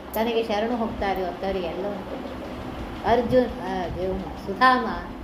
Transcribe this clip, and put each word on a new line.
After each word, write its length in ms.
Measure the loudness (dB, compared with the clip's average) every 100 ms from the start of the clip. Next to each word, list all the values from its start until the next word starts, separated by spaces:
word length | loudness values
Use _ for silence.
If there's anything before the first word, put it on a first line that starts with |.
| -6
ತನಗೆ 280 | 0 2 2
ಶರಣು 340 | 0 0 0 0
ಹೋಗ್ತಾರೆಯೋ 500 | -2 -2 0 0 -2
ಅಂಥವ್ರಿಗೆ 400 | -2 -2 -2 -2
ಎಲ್ಲವೂ 260 | -4 -4
ಕೊಡ್ತಾನೆ. 1200 | -6 -6 -8 -8 -8 -8 -8 -8 -8 -8 -2 2
ಅರ್ಜುನ್, 340 | 4 6 6 4
ಆ, 500 | 0 -4 -2 -2 -2
ದೇವನು 500 | -2 -2 -4 -8 -4
ಸುಧಾಮ 400 | 6 6 6 2 -4 -6 -8